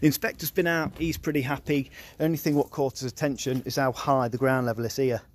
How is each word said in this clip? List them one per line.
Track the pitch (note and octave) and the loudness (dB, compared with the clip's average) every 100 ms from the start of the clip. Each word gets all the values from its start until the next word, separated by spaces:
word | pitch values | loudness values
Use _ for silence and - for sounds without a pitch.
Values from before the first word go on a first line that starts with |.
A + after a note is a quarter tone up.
The | D3+ | 4
inspector's | C#3 A3+ - D3+ | 4 -4 -6 -6
been | - E3+ | 0 0
out, | E3 D#3 - | 2 -2 -2
he's | E3 D#3 | -4 -2
pretty | - D3 | -2 0
happy. | B2+ C#3 - D3 C3 - - - | 0 -4 0 0 0 -10 -20 -2
Only | D#3 D#3+ | 0 0
thing | - | 0
what | D3 C#3+ | 2 0
caught | - C#3 - | 0 -2 -2
his | B2+ | -8
attention | - D3+ B2 - C3 | -4 -4 -2 -2 -2
is | B2+ B2 | -2 0
how | C3+ | 0
high | B2 - C3+ A#2+ | 0 2 2 2
the | A2+ | 0
ground | C3 C3 B2 | 2 2 0
level | A2 | -2
is | A2+ - | -4 0
here. | C3+ A2+ - | 0 0 -6